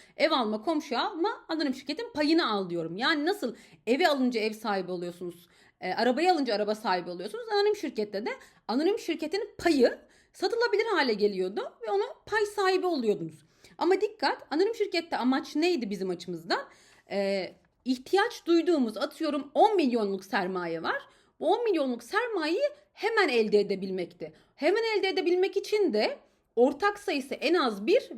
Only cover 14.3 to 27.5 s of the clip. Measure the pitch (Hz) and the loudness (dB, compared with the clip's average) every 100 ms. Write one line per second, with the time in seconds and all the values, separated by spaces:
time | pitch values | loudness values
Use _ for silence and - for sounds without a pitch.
14.3 | 508 - 294 403 453 392 339 330 247 240 | -2 -4 0 0 0 -2 -2 -4 -2 0
15.3 | 269 - 302 339 339 220 190 190 175 - | 0 -2 0 2 0 -2 -4 -4 -4 -8
16.3 | 170 165 440 554 - - - _ 196 196 | -10 -4 -4 -4 -18 -20 -20 _ -2 0
17.3 | 196 175 - _ _ 247 254 - 381 466 | -2 -4 -12 _ _ -4 -4 0 0 0
18.3 | - - 339 311 320 233 220 - - 320 | -2 2 2 4 2 2 -2 -6 -4 -4
19.3 | 285 269 269 403 415 277 233 202 196 - | -2 -2 4 6 6 2 2 0 -4 -2
20.3 | 220 180 185 170 165 175 539 - _ _ | -2 -2 -4 -4 -4 -4 -4 -8 _ _
21.3 | _ 294 427 466 330 269 247 - 403 494 | _ 0 2 2 2 0 -2 -2 -2 0
22.3 | 403 302 370 571 - _ - 403 453 349 | -2 0 0 -2 -4 _ -6 0 2 4
23.3 | 240 214 208 196 190 190 190 175 - 156 | 4 4 4 2 -2 -4 -6 -8 -10 -14
24.3 | - _ _ 294 427 453 415 381 381 349 | -14 _ _ 2 2 2 0 0 0 2
25.3 | 359 370 392 403 427 370 208 269 554 _ | 2 2 0 -2 0 2 2 0 -2 _
26.3 | _ _ - 254 269 403 415 - 285 254 | _ _ 2 2 4 -2 -2 -4 -4 -4
27.3 | - 247 | -4 2